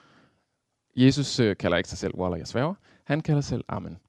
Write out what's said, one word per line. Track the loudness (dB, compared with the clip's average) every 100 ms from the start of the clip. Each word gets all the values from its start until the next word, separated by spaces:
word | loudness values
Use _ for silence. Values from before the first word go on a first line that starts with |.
| _ _ _ _ _ _ _ _ _ 4
Jesus, | 6 6 0 2
øh, | 2 2
kalder | 2 0
ikke | 0
sig | -4
selv, | -6
"Wallah, | -2 -4 -4
jeg | -6
sværger." | -4 -4 -4 _ _
Han | -4 -4
kalder | 0 0
sig | 0
selv | -6 -6
amen. | -8 -8 -14